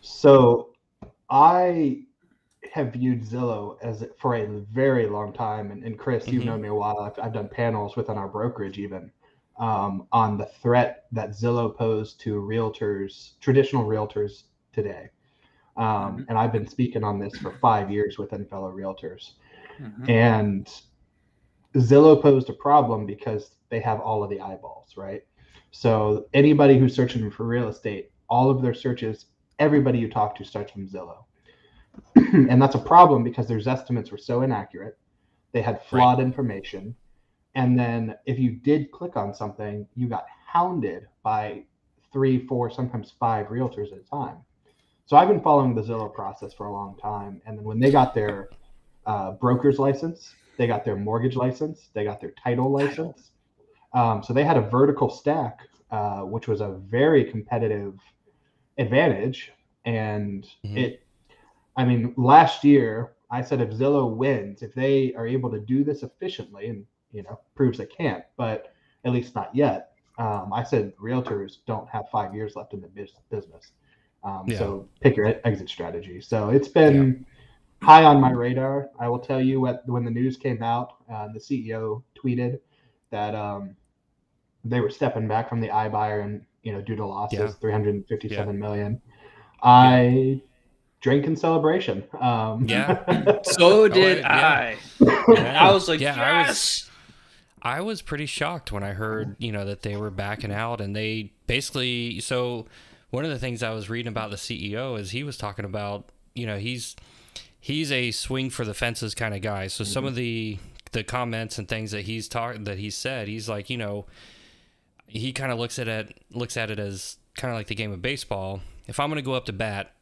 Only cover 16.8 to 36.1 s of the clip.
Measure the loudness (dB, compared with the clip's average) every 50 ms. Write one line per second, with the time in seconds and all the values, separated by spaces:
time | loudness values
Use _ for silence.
16.8 | -2 -2 -2 -4 -4 -4 -4 -4 -6 -8 -10 -10 -12 -12 -10 0 2 2 2 2
17.8 | 0 -4 -2 -2 -2 -4 -4 -8 -10 -10 -8 -10 -10 -10 -12 -12 -10 -10 -10 -10
18.8 | -10 -10 -10 -10 -12 -14 -14 -16 -20 -20 _ _ _ _ -20 -20 -20 -20 -20 -18
19.8 | -18 -18 -16 -12 -2 2 4 6 6 6 4 2 0 0 -2 -4 -6 -10 -18 -20
20.8 | _ _ _ _ _ _ _ _ _ _ _ _ _ _ _ _ _ _ _ 0
21.8 | 4 8 8 10 12 10 10 10 8 6 6 6 4 -2 -10 -6 0 4 6 6
22.8 | 6 4 -2 -4 -4 -8 -10 -8 -6 -6 -6 -6 -8 -10 _ _ _ _ -6 -4
23.8 | -2 -2 -4 -4 -4 -4 -4 -4 -4 -4 -6 -8 -10 -12 -14 -14 -16 -20 -20 -20
24.8 | _ _ _ -16 -14 -12 -12 -14 _ _ _ _ _ _ _ -20 _ _ -20 -2
25.8 | 0 2 2 2 2 2 0 -2 -2 0 4 6 6 6 6 6 8 8 8 8
26.8 | 6 4 4 2 -2 0 0 -4 -6 -6 -6 -6 -6 -4 -2 -2 -2 -4 -8 -8
27.8 | _ -10 -10 -10 -12 -16 _ _ _ _ 0 2 4 4 2 2 0 -2 -4 -2
28.8 | -4 -6 -4 -4 -4 -6 -6 -8 -12 _ _ _ _ _ _ 0 2 4 4 4
29.8 | 4 4 2 0 -2 -2 0 -2 -2 -2 -2 -10 -16 -12 -8 -10 -10 -10 -10 -14
30.8 | -14 -12 -12 -14 -14 -14 -18 -20 -20 _ _ _ _ _ _ _ _ _ _ _
31.8 | _ _ _ -20 -20 _ _ 6 6 8 6 6 6 8 8 6 6 6 4 0
32.8 | 0 6 10 10 10 10 8 4 2 -2 -4 -6 -4 -4 -4 -4 -2 -2 -4 -4
33.8 | -4 -4 -6 -6 -6 -8 -14 -18 -8 -4 -2 -2 0 0 -2 -4 -6 -10 -14 -16
34.8 | -16 -16 -18 _ _ _ _ _ _ _ _ _ _ _ _ -4 -2 -2 -4 -6
35.8 | -10 -4 2 4 6 6